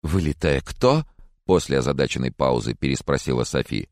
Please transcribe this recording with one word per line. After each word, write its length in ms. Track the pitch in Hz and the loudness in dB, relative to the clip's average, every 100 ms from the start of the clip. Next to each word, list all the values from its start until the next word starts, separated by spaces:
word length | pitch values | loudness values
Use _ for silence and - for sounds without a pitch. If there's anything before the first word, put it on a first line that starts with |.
«Вылитая 580 | 80 92 78 73 82 69 | 0 0 0 -2 0 0
кто?» — 440 | - - 127 151 156 - - _ - | -2 2 4 4 0 -14 -20 _ 2
после 320 | 90 - 67 | 2 2 0
озадаченной 520 | 64 67 69 - 64 | 0 0 -2 0 -4
паузы 440 | - 65 62 53 | 0 0 0 -2
переспросила 680 | 55 71 65 - 69 - 62 | -4 -2 -4 -2 -2 0 -2
Софи. 460 | 60 65 64 53 50 | 0 -2 -2 -6 -8